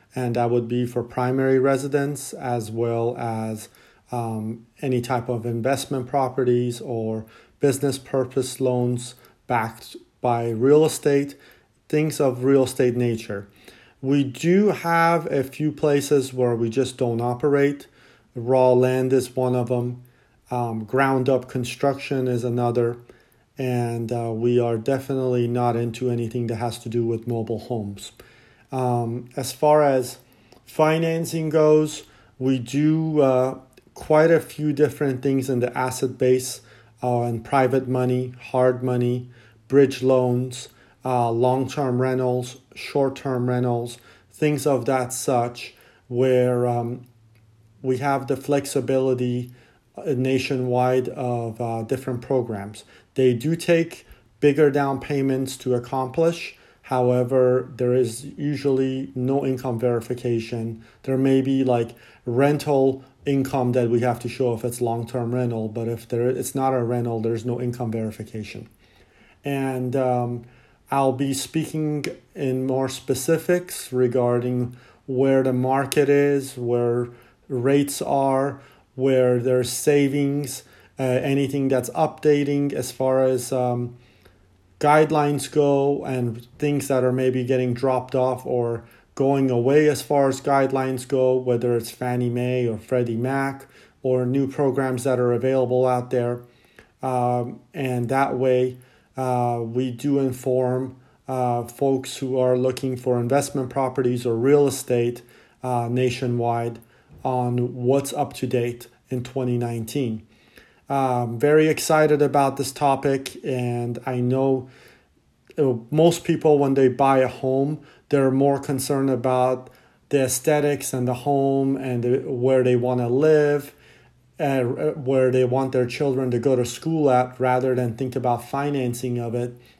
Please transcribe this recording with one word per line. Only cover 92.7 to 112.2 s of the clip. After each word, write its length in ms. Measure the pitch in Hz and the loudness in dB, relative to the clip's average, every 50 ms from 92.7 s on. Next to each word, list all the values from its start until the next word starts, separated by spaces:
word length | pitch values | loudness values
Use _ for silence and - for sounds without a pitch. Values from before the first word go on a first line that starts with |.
| 110 | -4
Freddie 400 | 104 - - 131 127 120 113 113 | -6 -6 -2 -2 -2 0 -2 -2
Mac 500 | 113 120 131 135 135 135 139 135 135 - - _ - - _ _ _ | -4 -4 -2 -2 -2 -2 -4 -6 -10 -16 -20 _ -20 -20 _ _ _
or 240 | - 131 127 127 127 | -2 0 0 0 0
new 220 | 123 131 139 135 | 0 0 0 -2
programs 560 | 135 - - 143 135 120 139 135 131 127 120 123 | -2 -2 0 0 0 0 0 -2 -2 -2 -2 0
that 160 | 135 127 123 | 0 0 2
are 140 | 123 120 120 | 2 2 0
available 520 | 120 127 131 135 131 127 120 127 127 127 | 0 0 0 2 2 0 2 2 2 2
out 240 | 127 127 123 123 123 | 2 2 0 -2 -2
there. 300 | 131 123 120 120 120 120 123 _ _ _ _ _ _ - - _ _ - - | -2 -2 0 -2 -4 -6 -10 _ _ _ _ _ _ -20 -20 _ _ -8 -6
Um, 560 | 131 127 123 123 123 123 123 120 120 - - _ _ - | -4 -2 0 0 0 0 -2 -2 -6 -10 -14 _ _ -8
and 340 | 160 135 131 123 123 120 117 | -6 -4 -2 -2 -2 -2 0
that 280 | 135 135 139 139 139 | 0 0 0 0 0
way, 400 | 123 131 131 127 127 127 127 127 127 - _ _ _ _ _ - | 0 2 2 4 4 2 0 -4 -8 -20 _ _ _ _ _ -8
uh, 420 | 135 131 127 123 123 123 120 120 117 | -4 -2 0 0 0 0 0 -2 -2
we 300 | 117 113 113 127 131 127 | -4 -4 -2 -2 -2 -4
do 260 | 120 113 - 147 139 | -6 -4 -2 0 0
inform, 800 | 139 135 131 127 - - 135 127 127 127 123 127 127 131 131 - - _ _ _ _ - | 2 0 0 -2 -4 -2 0 0 0 0 0 0 -2 -4 -6 -10 -16 _ _ _ _ -10
uh, 360 | - 131 127 127 123 120 120 117 | -6 -2 -2 0 0 0 -2 -4
folks 520 | - - - 143 135 135 131 135 - - | -6 -4 -2 0 0 0 0 -2 -8 -10
who 220 | - 139 131 131 131 | -8 -6 -4 0 2
are 180 | 127 127 127 | 2 2 2
looking 380 | 127 123 127 127 - - 131 131 | 2 2 0 -2 -2 -4 -6 -6
for 240 | 123 127 131 123 120 | -4 -2 -2 0 0
investment 500 | 117 120 135 143 143 - - 143 127 127 | 0 0 0 0 0 -2 -4 -6 -6 -4
properties 560 | - 139 135 127 131 139 127 123 123 120 123 | -2 -2 -2 -2 -2 0 0 0 0 0 -2
or 100 | 123 113 | -2 -2
real 300 | 113 120 135 147 143 143 | 0 4 4 6 6 4
estate, 560 | 139 131 - - - 127 120 117 120 123 - - - - - - _ _ - | 4 0 -4 -4 -2 0 0 0 0 -2 -6 -12 -20 -20 -20 -20 _ _ -10
uh, 280 | - 127 127 120 117 117 | -6 -4 -2 -2 -2 -2
nationwide 880 | 123 127 127 123 123 - 131 120 120 120 117 120 120 117 117 117 113 113 - _ _ _ _ _ - - - | 0 0 0 0 0 -2 -4 -2 -2 0 0 0 -2 -2 -2 -4 -6 -10 -18 _ _ _ _ _ -16 -8 -4
on 520 | 131 127 127 123 123 120 123 123 120 120 | -2 -2 0 0 0 0 -2 -2 -2 -4
what's 380 | 127 120 123 135 139 143 - - | -2 0 2 2 2 2 -2 -4
up 180 | 147 139 131 - | -4 -4 -4 -4
to 140 | - 135 | -8 -6
date 400 | 127 131 123 117 120 117 117 - - _ _ _ - | -2 -2 -2 -2 -2 -6 -10 -16 -20 _ _ _ -8
in 140 | 131 127 123 | -8 -8 -6
twenty 340 | - - 135 127 127 120 | -6 -6 -4 -2 -2 -2
nineteen. 640 | 120 120 120 117 117 113 110 - 147 135 117 110 110 - _ _ _ _ _ _ - - _ _ _ _ - | -2 -2 -4 -6 -8 -8 -6 -4 -4 -4 -4 -6 -8 -12 _ _ _ _ _ _ -20 -20 _ _ _ _ -4
Um, 480 | 139 139 131 131 123 123 120 113 117 | -2 0 0 0 0 0 -2 -4 -2
very 300 | 120 139 147 151 156 156 | 2 4 6 6 6 6
excited 540 | 160 147 - - - 160 156 156 151 147 143 | 4 2 0 0 2 4 4 6 4 4 4